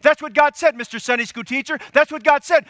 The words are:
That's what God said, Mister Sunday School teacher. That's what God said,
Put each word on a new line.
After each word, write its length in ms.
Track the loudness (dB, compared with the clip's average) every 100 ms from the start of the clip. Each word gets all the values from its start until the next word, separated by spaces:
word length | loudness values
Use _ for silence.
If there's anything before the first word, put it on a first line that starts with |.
That's 180 | 0 0
what 120 | -2
God 220 | 2 2 2
said, 180 | -2
Mister 240 | -2 -10 -10
Sunday 260 | -4 -4
School 200 | -4 -10
teacher. 340 | -10 -8 -8 -10 -2
That's 180 | 0 0
what 140 | -2
God 180 | 0 0
said, 240 | 2 -2